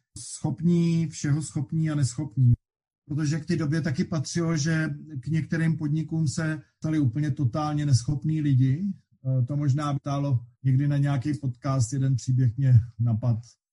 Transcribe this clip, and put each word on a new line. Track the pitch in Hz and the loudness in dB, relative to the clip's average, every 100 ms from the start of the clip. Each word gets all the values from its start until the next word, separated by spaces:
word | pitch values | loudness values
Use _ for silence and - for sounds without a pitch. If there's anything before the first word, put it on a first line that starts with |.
| _ - | _ -18
schopní, | - - 156 - 170 170 170 165 160 | -16 -8 -6 -2 2 2 2 2 -2
všeho | - 151 147 | -4 0 0
schopní | 151 156 139 160 160 | -2 -6 -4 -2 0
a | 151 | 0
neschopní. | 131 - - - 123 117 _ _ _ _ - | 0 -2 -6 2 4 4 _ _ _ _ -8
Protože | 151 151 160 | -4 -2 -2
k | - | -2
té | 165 | -2
době | 156 160 | 0 -2
taky | 160 131 | -2 -2
patřilo, | - 160 127 175 165 165 | -2 -2 -4 -2 0 0
že | 151 160 160 147 151 147 | 0 0 -2 -6 -10 -10
k | 139 | -2
některým | 160 - 170 165 160 | -2 -2 0 0 0
podnikům | 151 156 156 160 156 | 0 -2 -2 0 0
se | - 160 156 - _ | 0 -2 -4 -10 _
stali | 156 156 | -2 0
úplně | 139 113 147 | 0 0 -2
totálně | 135 131 156 151 147 147 | 0 -2 0 -2 -2 2
neschopní | 127 - 143 156 156 | 2 2 -2 -2 0
lidi. | 147 127 131 143 202 185 _ _ 131 | 2 4 4 2 -2 -6 _ _ -2
Eh, | 131 123 | 0 0
to | 147 | 0
možná | 147 139 147 | 0 0 -2
by | 139 | -4
stálo | 143 139 143 120 - _ | -4 -2 0 -2 -4 _
někdy | 131 131 147 | 0 2 2
na | 143 | 2
nějaký | 143 139 147 | 2 0 -2
podcast, | 143 131 117 143 135 110 | -4 -4 -6 -2 0 0
jeden | 139 135 131 | 0 0 0
příběh | - 127 127 113 | 0 2 2 2
mě | 135 120 - - | 6 6 6 0
napad. | 117 107 123 110 - _ _ | 0 0 0 -2 -4 _ _